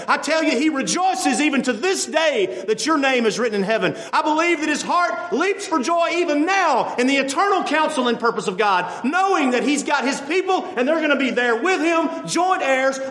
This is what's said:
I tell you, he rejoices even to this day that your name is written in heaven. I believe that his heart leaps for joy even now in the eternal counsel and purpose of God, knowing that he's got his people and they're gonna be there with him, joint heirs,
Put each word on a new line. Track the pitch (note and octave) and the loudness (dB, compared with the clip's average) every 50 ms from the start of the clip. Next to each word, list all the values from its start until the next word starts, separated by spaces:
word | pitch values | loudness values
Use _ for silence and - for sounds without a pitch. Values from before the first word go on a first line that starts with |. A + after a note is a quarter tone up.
| - - | -2 -2
I | C4 | -2
tell | C#4+ C#4+ C#4 D#4 D#4+ D#4+ | 0 0 0 0 0 2
you, | D4+ C4+ A#3 | 2 0 2
he | D4+ D#4+ | 0 0
rejoices | D#4 C4+ A#3+ F3 F#3 E4 F#4 F#4+ F4+ F#4 - D4 B3+ G3+ | 0 0 -2 -2 0 0 0 0 0 0 0 0 0 2
even | D4 D4+ C#4 C4 - | 2 0 0 0 0
to | B3+ A#3+ | -2 -2
this | G#3 C4+ F#4 F#4+ C#4+ - | -2 0 -2 -2 -2 -4
day | - - D#4 D#4+ D#4 C#4 A3+ F#3+ F3+ - - - G#3 | -2 0 0 2 2 2 0 0 -2 -2 -4 -4 -4
that | A3 A3 - | -4 -2 0
your | C#4+ D#4+ D4 | 0 0 2
name | C4+ C4+ C4 B3 A#3 | 2 2 2 2 2
is | A3 F3+ F3 | 2 0 0
written | A#3+ A#3+ G#3 G3+ | -2 -2 0 0
in | F#3+ | 0
heaven. | F#3 A3+ G#3+ F#3+ E3 C#3 - - - - | 0 0 0 0 -2 -2 -4 -6 -2 -2
I | C#4 | 0
believe | D#4 D#4 D4+ D#4 E4 F4 E4+ D4 | 0 2 2 2 2 2 0 0
that | D#4 D#4 | 0 -2
his | D4 B3+ | -2 -2
heart | - F#3+ D4 F4 F4 E4 E4 - - - G3 | -2 -2 0 0 0 0 -2 -4 -6 -4 -2
leaps | B3 E4+ G4 G4 - - - | 0 0 0 -2 -4 -4 -4
for | D#4+ D#4+ | -4 -2
joy | A#3+ D#4+ E4+ E4+ E4+ E4 E4 | 0 0 0 2 2 2 0
even | F4 F4 - D4 D4 D4+ | 0 0 0 0 0 2
now | F4+ F#4+ G4 F#4 D#4+ C#4 A3 F#3 - - | 2 2 2 2 2 2 2 0 -2 -2
in | - B3 B3+ | 0 0 2
the | C#4 C#4 | 2 2
eternal | C4+ C#4 - D#4+ G4 G4+ G4+ F4+ - | 0 0 0 0 2 2 2 0 0
counsel | - C#4+ D#4 D#4 D4 D4+ C4 B3 A#3+ | 0 0 0 0 0 0 0 0 0
and | A#3 - | 0 0
purpose | A3+ A#3 - A3 F3+ G#3 | 0 -2 -2 -2 -2 -2
of | F#3+ F3+ | -2 0
God, | G#3+ G#3 F#3+ F3+ F3 - - - - | 2 2 2 2 0 -2 -6 -6 -4
knowing | A#3+ D#4+ F4+ F#4+ G4 F#4+ E4+ C#4+ B3+ | -2 0 2 2 2 2 2 2 2
that | A#3+ B3 G3+ | 2 2 2
he's | C4 D4 A#3+ - | 0 0 0 0
got | - D4 C#4 A#3+ | 0 0 0 0
his | C4 C4+ C#4 | -2 -2 -4
people | - - E4 F#4+ F#4 F#4 F#4+ E4+ - - - - | -4 -2 -2 0 0 0 0 -2 -2 -4 -4 -2
and | B3+ C4 | 0 0
they're | D#4+ D#4+ | 0 2
gonna | D#4 D4+ C#4+ - | 2 2 2 2
be | C#4 B3 | 2 0
there | G#3 A#3 B3 A#3+ A#3 A3+ | 0 0 0 2 0 0
with | B3 F4+ F#4+ D#4 | 2 0 0 2
him, | D4 E4+ E4+ E4 D#4+ - - - - | 2 2 2 2 0 -2 -4 -6 -6
joint | - - E4 F4+ F#4 F#4+ F4+ | -4 -2 0 2 2 0 0
heirs, | C#4 C4+ C4+ C4 C4 C4+ C4+ C4+ C4+ C4 | 0 0 2 2 2 0 0 -2 -4 -2